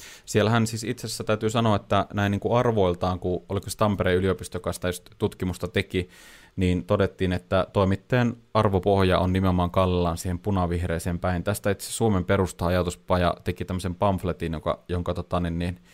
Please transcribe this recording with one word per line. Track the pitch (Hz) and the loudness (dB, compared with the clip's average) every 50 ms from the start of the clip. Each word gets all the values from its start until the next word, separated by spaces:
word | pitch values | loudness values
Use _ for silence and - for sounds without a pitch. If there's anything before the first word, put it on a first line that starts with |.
| - - - - - | -20 -20 -20 -20 -10
Siellähän | - - 110 104 104 117 117 113 110 | -2 0 2 4 4 4 2 2 0
siis | - 110 - | -2 -4 -6
itse | 101 123 - - 113 | -6 -8 -8 -8 -10
asiassa | - - 104 | -8 -6 -4
täytyy | - 110 107 - 110 | -2 -2 0 0 0
sanoa, | 107 120 113 113 104 | 0 2 2 2 2
että | 98 - - 107 101 98 - - | 0 0 0 0 0 0 0 -2
näin | 101 101 101 | -2 0 0
niin | 101 101 | 0 0
kuin | - 107 110 120 | 0 2 2 2
arvoiltaan, | 123 123 113 107 95 90 87 87 - 90 90 87 | 2 2 2 2 2 2 2 0 -2 -2 -2 -2
kun | - 90 90 87 - - | -2 -4 -4 -4 -4 -6
oliko | 98 98 - - | -6 -6 -6 -6
se | - - | -4 0
Tampereen | 110 107 101 92 92 95 90 90 | 0 0 2 2 2 2 2 2
yliopisto, | 90 95 92 - 92 - - | 2 2 0 -2 -4 -8 -10
joka | 90 - 90 87 | -8 -6 -6 -6
sitä | - - 90 | -4 -4 -4
just | 87 - - - - - | -4 -6 -10 -18 -8 -4
tutkimusta | - 101 - - 95 92 87 - - 87 | -4 -4 -4 -4 -4 -4 -4 -4 -6 -4
teki, | - 101 98 - - 92 87 - - - - - - - - - _ - | -2 -2 -2 -2 -2 -4 -4 -4 -8 -20 -20 -20 -20 -20 -20 -12 _ 0
niin | 92 90 90 90 - | 2 2 2 2 0
todettiin, | - 107 101 98 92 - - 95 92 90 | 0 2 2 2 0 0 -2 -2 -2 -2
että | 90 - - 98 95 - - - | -2 -2 0 0 0 0 2 2
toimittajan | 104 98 95 98 98 - - - 123 120 117 117 - - _ - | 2 2 2 2 0 -2 0 0 2 2 0 -2 -6 -10 _ 0
arvopohja | 107 107 107 98 92 - 101 98 98 95 92 90 85 | 2 2 4 2 2 4 4 4 4 4 4 4 4
on | 87 92 92 | 2 2 2
nimenomaan | 95 95 95 90 90 90 87 | 2 2 2 2 2 2 0
kallellaan | 87 95 95 90 90 90 87 87 82 87 | 2 2 2 2 2 2 0 0 -2 -4
siihen | - 92 90 90 | -4 -6 -6 -4
punavihreeseen | - 107 101 92 90 85 87 87 87 87 85 82 - 92 87 87 | -4 -2 0 0 0 0 0 -2 -2 -2 -4 -4 -2 -4 -4 -2
päin. | - 92 90 90 87 | -2 -2 -2 -2 -2
Tästä | - 101 - - 104 | -2 -4 -2 -2 -2
itse | 98 - - - | -2 -4 -6 -8
Suomen | - - 113 113 104 92 87 | -4 0 0 2 2 2 2
perusta-ajatuspaja | - 101 98 95 87 - - - 85 90 92 90 87 87 - _ - 95 90 87 85 - - - | 2 2 2 2 0 -2 -2 -2 0 2 2 2 0 -4 -6 _ -2 0 2 2 2 0 -2 -4
teki | - 87 - 90 | -6 -6 -4 -6
tämmöisen | - 92 90 87 92 87 | -6 -6 -4 -4 -6 -4
pamfletin, | - 101 104 98 90 - 90 80 - 87 82 80 | 0 0 0 0 0 -2 -4 -4 -2 -4 -4 -4
jonka, | 78 - 87 - - _ - | -4 -2 -4 -4 -4 _ -6
jonka, | 87 90 85 - 87 | -4 -4 -4 -4 -4
tota, | - 85 - - 90 | -6 -6 -4 -4 -2
niin, | 87 85 82 85 | -2 -2 -2 -2
niin, | 87 87 92 87 - - | -2 -4 -4 -8 -12 -20